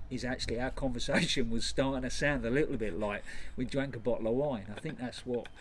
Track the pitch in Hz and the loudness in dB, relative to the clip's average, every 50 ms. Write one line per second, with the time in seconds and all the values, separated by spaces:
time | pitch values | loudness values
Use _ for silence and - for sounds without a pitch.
0 | - - 131 113 127 123 131 - - 120 113 117 113 - - - 135 131 120 - | -4 -4 -4 -4 -2 -2 -2 -2 -2 -2 0 0 0 -2 0 0 0 0 0 0
1 | - - - - 175 - - 139 120 113 117 113 - - - 143 135 135 135 127 | 0 2 4 4 4 4 4 2 2 2 2 2 0 2 2 2 2 2 0 0
2 | 127 120 - - 143 147 143 127 113 113 123 143 156 - 139 110 110 101 85 107 | -2 -2 0 2 2 2 2 2 2 2 4 4 4 2 2 0 0 -2 0 0
3 | 107 104 101 - - - - - - - - - 127 - - 135 139 139 - 110 | 0 0 -2 -2 -4 -4 -4 -4 -4 -4 -2 -4 -4 -2 0 0 -2 -2 -4 -2
4 | - 123 113 - 113 110 120 131 147 147 123 104 95 98 104 - - 156 127 107 | 0 2 2 2 2 2 2 2 2 2 0 -2 -4 -6 -8 -6 -6 -6 -6 -6
5 | 127 117 - - - 127 120 117 - - - - | -6 -6 -6 -8 -4 -2 -2 -2 -2 -6 -10 -10